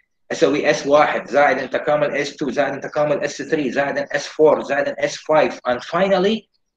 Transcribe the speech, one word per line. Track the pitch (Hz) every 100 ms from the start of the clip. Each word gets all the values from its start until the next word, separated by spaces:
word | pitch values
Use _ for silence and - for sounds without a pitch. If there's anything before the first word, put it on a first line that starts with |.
| _ _ _
أسوي | 123 143 147 -
اس | 147 139
واحد | 147 131 110 95
زائد | 131 143 131
أن | 127
تكامل | 135 - 147 143 131
اس | 143 -
تو | 139
زائد | 123 143
أن | 139
تكامل | 139 151 147 139
اس | 139 -
ثري | 135 156 131
زائد | 135 139 135
أن | 139
اس | 143 -
فور | - 156 117
زائد | 113 139 139
أن | -
اس | 147 -
فايف | - 156 127 - 127
and | 120
finally | - 170 190 190 202 220 - _ _